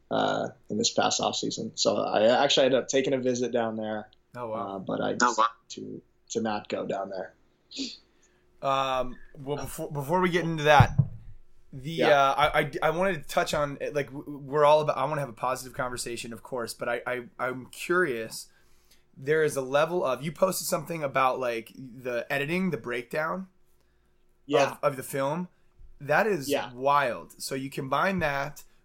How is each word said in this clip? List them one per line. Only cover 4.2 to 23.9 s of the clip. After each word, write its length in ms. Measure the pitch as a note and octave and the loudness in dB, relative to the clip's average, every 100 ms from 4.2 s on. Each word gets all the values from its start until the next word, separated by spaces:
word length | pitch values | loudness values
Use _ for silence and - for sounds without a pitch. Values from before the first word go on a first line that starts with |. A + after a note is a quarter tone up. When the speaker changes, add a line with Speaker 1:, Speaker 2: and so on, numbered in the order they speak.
| _ B2 | _ -12
Speaker 2:
Oh, 100 | A#2 | -8
wow. 280 | A2 G2 G2 | -6 -6 -8
Speaker 1:
Uh, 20 | |
but 220 | A#2 G#2 | -6 -2
I 120 | G#2+ G2+ | -2 2
Speaker 3:
Oh, 120 | B2 A2+ | 2 4
wow. 100 | A2+ - _ | 0 0 _
Speaker 1:
to, 300 | G#2 G#2+ G#2+ - _ _ | -14 -12 -14 -18 _ _
to 120 | A#2 | -4
not 280 | A2 G#2 - | -2 -4 -6
go 160 | G2 G2 | -6 -4
down 240 | G2 G2 | -6 -6
there. 240 | F#2+ F#2 _ _ _ _ - B3+ - _ _ _ _ _ _ | -8 -10 _ _ _ _ -10 -10 -10 _ _ _ _ _ _
Speaker 2:
Um, 560 | C#3 C3+ C3+ C3 B2+ A#2 - D#3 | -2 0 0 -2 -4 -8 -16 -14
well, 200 | C3+ C#3+ | -8 -6
before, 340 | B2+ - D#3+ | -6 -8 -8
before 300 | D3 C3+ F#3 | -6 0 2
we 80 | F3+ | 2
get 140 | F3 | 2
into 200 | E3 D#3+ | 0 2
that, 280 | D3 C#3+ - - - - - - - - - | 6 8 8 6 0 -4 -14 -16 -18 -20 -18
the, 200 | C3+ C3+ | -14 -8
Speaker 1:
Yeah. 300 | D3 A#2 C#3+ C#3 | 0 6 6 6
Speaker 2:
uh, 60 | C3+ D3+ | 6 4
I, 60 | D3+ | 4
I, 120 | D3+ C#3 | 0 0
I 60 | D#3 | 0
wanted 300 | D#3+ G3 F3 | 2 0 0
to 60 | - | -2
touch 260 | - E3+ | 0 0
on, 240 | D#3 C#3+ C#3 B2+ | 0 -2 -4 -4
like, 160 | D3 A#2+ | -4 -4
w-, 160 | C3+ D3 | -8 -12
w-, 120 | C#3+ | -12
we're 260 | C#3 D3 D3 | -2 6 8
all 160 | D#3 | 8
about, 160 | D3+ - | 6 0
I 60 | C#3 | 0
wanna 160 | D3+ | -2
have 80 | C3+ | -4
a 40 | |
positive 400 | G#2+ B2+ B2+ C3 - | -4 -2 -2 -6 -6
conversation, 580 | B2+ B2 B2 A#2 A#2 | -6 -4 -6 -8 -10
of 80 | A2+ | -12
course, 320 | - B2+ A2+ | -8 -6 -6
but 140 | - A#2+ | -6 -4
I, 120 | A#2+ B2 | -2 -4
I, 160 | B2 A#2+ - | -6 -8 -6
I'm 300 | B2 B2+ A#2+ | -4 -4 -10
curious. 800 | - - F3+ E3+ A2+ F#2 - - _ _ _ _ _ _ - | -12 0 2 2 0 -6 -10 -14 _ _ _ _ _ _ -10
There 260 | C3+ D#3+ | 0 2
is 120 | D3+ C#3+ | 4 0
a 60 | |
level 420 | C3 C#3+ D#3+ F3+ | 2 2 2 2
of, 200 | C3 B2 | 0 -2
you 80 | D3+ | -4
posted 360 | - F#3+ F3+ - | 0 2 2 -2
something 360 | E3+ C#3+ E3 | -4 -4 -6
about, 360 | C#3+ C3+ C3 B2 | -2 2 2 2
like, 320 | B2+ A#2 - - | -2 -4 -8 -16
the 500 | C3+ B2 B2 A#2+ - | -16 -10 -4 -4 -2
editing, 400 | C#3 C#3+ F3+ F#3+ | -2 0 0 0
the 60 | C3 | -2
breakdown 720 | A2+ A#2+ A#2+ D3+ D#3+ F#3 F#3 _ _ _ _ | -4 -6 -4 -4 -2 -4 -10 _ _ _ _